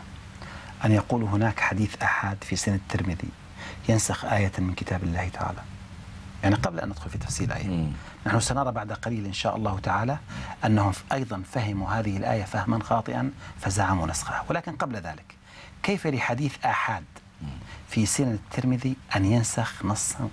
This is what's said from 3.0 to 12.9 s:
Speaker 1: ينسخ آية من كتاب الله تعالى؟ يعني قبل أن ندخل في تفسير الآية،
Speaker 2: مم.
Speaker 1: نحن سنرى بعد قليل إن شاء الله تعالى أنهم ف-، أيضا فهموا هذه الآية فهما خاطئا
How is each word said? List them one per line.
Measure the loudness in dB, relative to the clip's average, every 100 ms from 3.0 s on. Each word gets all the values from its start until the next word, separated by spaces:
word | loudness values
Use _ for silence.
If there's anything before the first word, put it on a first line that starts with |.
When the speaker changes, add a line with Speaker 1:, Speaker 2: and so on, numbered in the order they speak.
| 0 -2 -4 -10 -14 -14 -12 -4 2
Speaker 1:
ينسخ | 4 4 0 0
آية | 2 4 2
من | 0
كتاب | 0 -2 0
الله | 0 0 -2
تعالى؟ | -2 -4 -4 -10 -14 -14 -14 -14 -14 -14 0
يعني | 4 4
قبل | 4 0
أن | -4
ندخل | -4 -6
في | -4
تفسير | -2 -2 0
الآية، | 0 0
Speaker 2:
مم. | 2 0 -2 -10 -6 2
Speaker 1:
نحن | 4
سنرى | 4 2 0
بعد | 0 -4
قليل | -4 -2 -2 -2
إن |
شاء | -2 0 2
الله | 0 0
تعالى | 0 2 2 -2 -4 -10 -8 -2 4
أنهم | 6 4
ف-، | 2 -2
أيضا | -2 -2 -4 -4
فهموا | -2 0 0 0
هذه | 0 0 0
الآية | 2 0
فهما | 0 0 2 0
خاطئا | 2